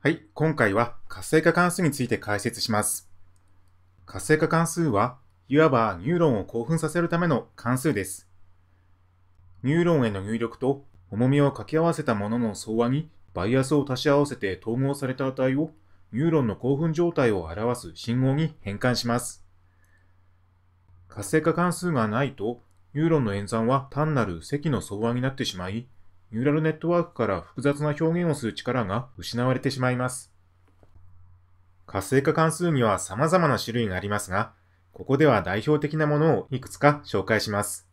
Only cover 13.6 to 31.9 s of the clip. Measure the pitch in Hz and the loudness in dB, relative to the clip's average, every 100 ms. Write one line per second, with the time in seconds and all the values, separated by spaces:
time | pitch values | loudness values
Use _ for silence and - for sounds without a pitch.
13.6 | 131 151 131 127 151 143 143 123 120 92 | 2 0 0 -2 2 2 2 -2 -4 -4
14.6 | - 120 135 143 131 - 135 131 131 135 | -4 -2 -2 -2 -4 -2 -4 0 0 2
15.6 | 160 - _ - - 110 165 160 120 95 | -2 -6 _ -20 -8 -2 2 2 2 0
16.6 | 123 139 165 156 175 165 123 98 80 87 | 0 0 0 2 0 4 2 2 -4 -4
17.6 | 113 120 87 80 - 120 131 139 160 - | -2 -4 -8 -12 -4 0 2 2 -2 -4
18.6 | 104 101 127 120 120 120 - - - _ | -10 -2 0 0 0 -2 -4 -14 -20 _
19.6 | _ _ _ _ _ _ _ _ _ _ | _ _ _ _ _ _ _ _ _ _
20.6 | _ _ _ - - - 101 156 156 165 | _ _ _ -20 -18 -14 0 2 2 2
21.6 | 175 170 175 147 107 110 139 - 104 120 | 0 0 -2 0 0 0 -2 -2 -6 -6
22.6 | _ _ _ 139 160 160 117 98 101 113 | _ _ _ -2 2 2 2 -4 -4 -2
23.6 | 113 135 131 135 156 143 104 85 - 143 | 0 0 -2 -4 0 0 -2 -4 -6 -4
24.6 | 160 117 - 101 113 123 131 131 117 92 | -2 -2 -4 -4 -2 -2 -4 -4 -6 -6
25.6 | 92 107 123 - - - _ 110 135 151 | -6 -8 -10 -20 -20 -20 _ -2 0 2
26.6 | 160 156 165 175 170 - 110 92 - - | 0 -2 0 0 0 -2 -2 -2 -6 -4
27.6 | 139 143 151 147 160 170 175 135 113 - | -2 0 -2 0 0 0 0 0 -4 -6
28.6 | - 123 101 104 127 - - 117 123 123 | -4 -2 -2 -4 -6 -14 -8 -2 0 0
29.6 | 135 127 127 123 127 - - _ _ _ | -2 0 -2 0 -4 -6 -14 _ _ _
30.6 | _ _ - - - - - - _ _ | _ _ -20 -20 -20 -20 -20 -20 _ _
31.6 | _ _ - | _ _ -8